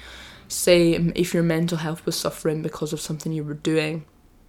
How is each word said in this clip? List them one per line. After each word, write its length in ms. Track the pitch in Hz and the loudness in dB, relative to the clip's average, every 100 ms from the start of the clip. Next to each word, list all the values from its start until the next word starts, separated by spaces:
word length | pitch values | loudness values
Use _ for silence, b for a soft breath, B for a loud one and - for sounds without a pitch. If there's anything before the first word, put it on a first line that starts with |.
| B B B B - | B B B B -10
Say, 500 | - - 175 170 170 | 0 6 6 6 4
um, 160 | 170 | 2
if 200 | - 175 | 2 0
your 80 | 175 | 2
mental 360 | 170 165 170 165 | 2 2 0 -2
health 280 | 156 165 - | -4 -4 -4
was 100 | - | -2
suffering 460 | 165 - 165 156 | -4 -2 -2 -2
because 300 | 160 - 151 | -4 -6 -6
of 80 | 151 | -6
something 320 | - 156 160 | -6 -6 -4
you 120 | 156 | -4
were 100 | 151 | -6
doing, 500 | 156 165 156 156 160 151 _ _ _ | -4 0 0 0 -4 -10 _ _ _